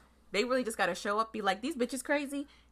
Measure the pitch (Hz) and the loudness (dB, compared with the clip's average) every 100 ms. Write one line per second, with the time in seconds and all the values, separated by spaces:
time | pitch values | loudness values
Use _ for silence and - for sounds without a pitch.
0 | - _ - 190 240 254 220 226 180 185 | -20 _ -4 -2 2 2 0 0 0 0
1 | 208 208 220 220 196 196 262 277 240 262 | 0 0 0 0 0 0 0 -2 -2 -2
2 | - 294 277 285 285 - - | 0 0 0 -6 -8 -12 -12